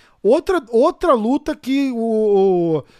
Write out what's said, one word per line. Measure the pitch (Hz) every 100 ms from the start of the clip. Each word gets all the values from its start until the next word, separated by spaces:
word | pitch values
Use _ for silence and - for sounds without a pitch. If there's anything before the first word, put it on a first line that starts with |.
| _ _
Outra, | 196 294 - 349 233
outra | 226 311 - 349
luta | 254 214 277 311 -
que | 247 269 277
o, | 233 226 220 214 196 196 180 170 151 -